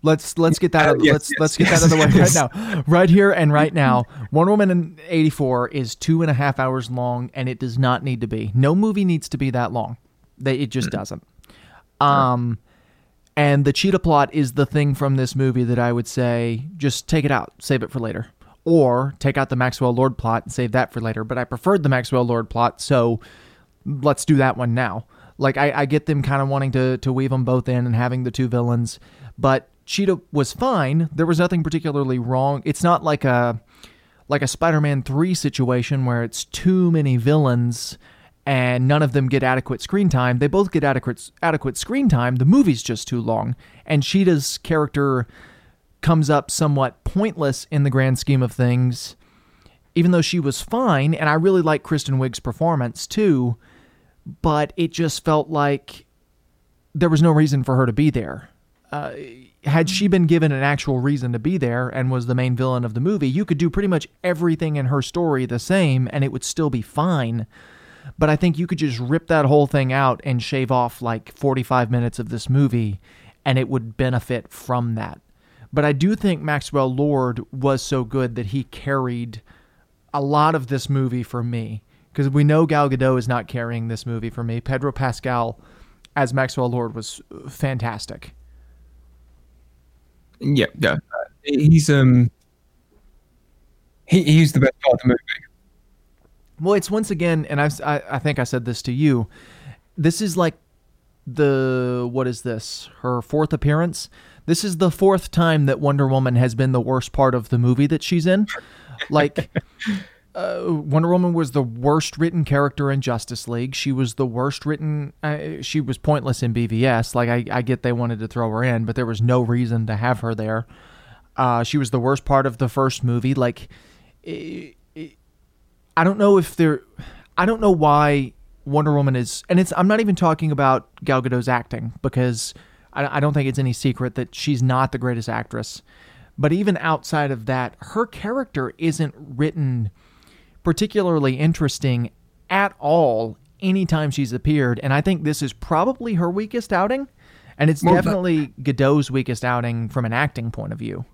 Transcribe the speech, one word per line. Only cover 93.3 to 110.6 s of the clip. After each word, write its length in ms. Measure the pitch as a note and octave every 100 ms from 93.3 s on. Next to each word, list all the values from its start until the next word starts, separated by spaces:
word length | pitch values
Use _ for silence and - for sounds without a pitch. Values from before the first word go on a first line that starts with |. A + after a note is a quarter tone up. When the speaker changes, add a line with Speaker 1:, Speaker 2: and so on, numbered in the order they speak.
| _ _ _ _ _ _ _ _
Speaker 2:
he, 180 | F3+
he's 300 | D3 D#3 D#3+
the 60 | C3+
best 180 | C3 -
part 120 | C#3 A#2+
of 40 |
the 60 | B2+
movie. 100 | B2 - - - _ _ _ _ _ _ _ _ _ _ _
Speaker 1:
Well, 120 | E3
it's 160 | G3+ -
once 200 | G#3 G#3+
again, 340 | F#3 F3 E3 D3+
and 100 | C#3+
I've, 180 | D3 D3
I, 200 | C#3+ D3 -
I 100 | C3+
think 200 | D3+ C#3
I 40 |
said 220 | B2 B2+ A#2
this 160 | A#2+
to 80 | -
you, 360 | B2 D3+ B2+ A2 - - - - - _ -
this 240 | D#3 E3+
is, 160 | G#3 E3+
like, 180 | E3+ - _ _ _ _ _ _ -
the, 800 | B2+ C#3+ C3+ C3 B2+ B2 B2 B2
what 160 | A#2+ B2+
is 140 | A#2
this? 480 | B2 A2+ - - - -
Her 200 | B2+ B2
fourth 320 | A2+ D3+ D#3
appearance? 560 | D#3 D3 D3+ F3 - - - - - -
This 180 | E3
is 140 | G#3 E3+
the 120 | F3+
fourth 380 | - G3 F#3+ -
time 360 | - E3 D#3 C#3
that 120 | C3+
Wonder 280 | C#3+ C#3 C3+
Woman 280 | C3+ C3 B2
has 200 | B2+ A2+
been 160 | C3
the 100 | B2
worst 300 | B2 C3 -
part 240 | - C3+ B2+
of 140 | A2
the 80 | B2
movie 280 | A#2+ B2+ C#3+
that 140 | E3
she's 240 | - F3 D#3+
in. 220 | F#3+ G#3 - - - - C3+ -
Like, 400 | D3 D3 - - - - _ - G3
<laughs> 400 | F#3+ _ _ -
uh, 280 | F#3 F3